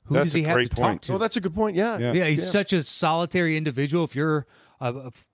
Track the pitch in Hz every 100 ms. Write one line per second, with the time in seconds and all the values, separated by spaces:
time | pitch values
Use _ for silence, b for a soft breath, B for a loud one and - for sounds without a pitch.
0 | - 139 156 165 156 123 120 - 120 95
1 | - 190 220 240 180 180 214 180 226 208
2 | 120 170 160 151 180 202 196 185 139 -
3 | 160 165 175 185 165 156 156 127 139 170
4 | 160 135 160 151 - b b b 127 127
5 | 127 - -